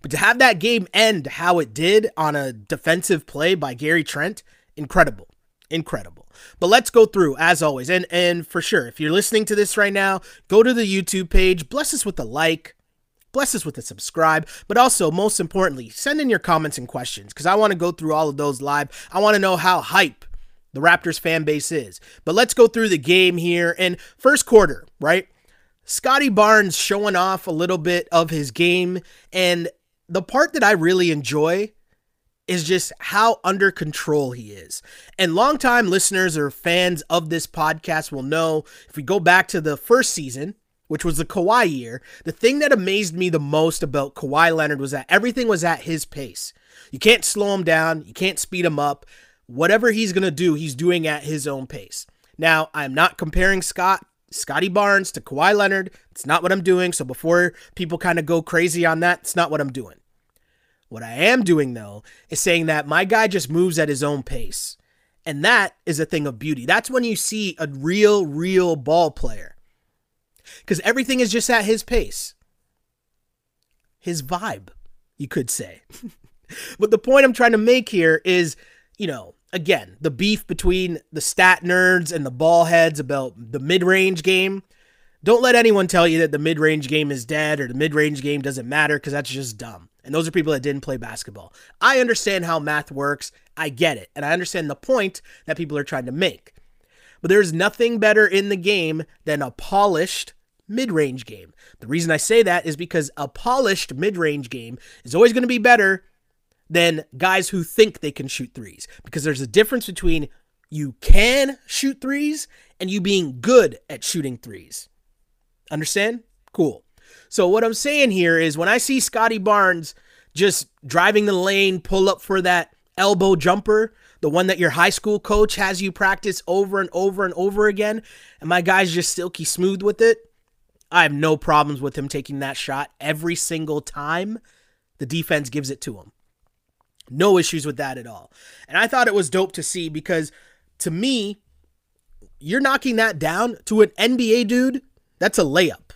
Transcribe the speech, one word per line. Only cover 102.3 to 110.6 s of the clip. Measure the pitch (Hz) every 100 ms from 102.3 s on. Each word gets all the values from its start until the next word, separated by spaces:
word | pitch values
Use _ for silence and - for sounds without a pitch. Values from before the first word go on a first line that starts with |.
| 220
that | 208 175 165
is | 147
because | 170 175 143 -
a | 139
polished | - 240 254 240 190 -
mid-range | 131 190 185 160 147 120
game | 127 113 123 - -
is | 120
always | 156 233
gonna | 226 247
be | 247
better | 226 240 196 190 _ _ _ _ _ _ _
than | 160 170 156 - 127
guys | 185 190 180
who | 190
think | 160 - 220 -
they | 147
can | - 135
shoot | - 127
threes. | - 104 - - -
Because | - 160
there's | 147 135
a | 131
difference | 107 220 254 -
between | 180 180 165 147 - _ _